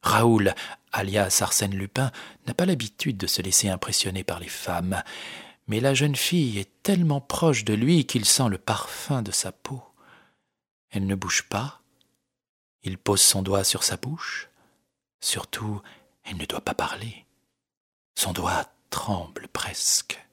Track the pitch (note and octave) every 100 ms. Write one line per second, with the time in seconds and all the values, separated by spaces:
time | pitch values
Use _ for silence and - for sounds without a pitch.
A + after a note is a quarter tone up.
0 | - G#2+ A#2 A2+ F#2+ - - - _ -
1 | G2 G#2 F#2+ - G2 - G2+ G2 G2 -
2 | C3 - - - - A2+ F3+ D#3 A2+ _
3 | D3+ G#2 G2+ - F#2 F#2 G#2 F#2 - -
4 | G2+ F#2+ F#2 F2 F2 - - F2 F2+ F#2
5 | - - - - - - - G#2+ C3+ C3+
6 | D3 C3+ - F3 C3+ G2+ G2 _ - F#3+
7 | E3+ C#3+ - - E3 B2+ G#2+ G#2+ B2 E3+
8 | C3 B2 G#2 - B2 F#2 - G#2+ - -
9 | - C#3 G#2 - F#2+ - - C3 - _
10 | - - _ _ _ _ _ _ _ G#2
11 | G2 G2 F#2 - - G#2 C3+ - _ _
12 | _ _ _ _ _ _ _ _ - F#2
13 | - G2 - G2+ F#2+ G2 F#2 F#2+ - F#2
14 | C3 D#3+ - - - _ _ _ _ _
15 | _ _ - F#2+ - - G#2+ G2+ - -
16 | _ _ - F#2 D2+ - - - - -
17 | A2+ - _ _ _ _ _ _ _ _
18 | _ - F#2+ F2 F2 - - _ _ -
19 | - F#2 D#2+ - - - G2+ - - -
20 | - - -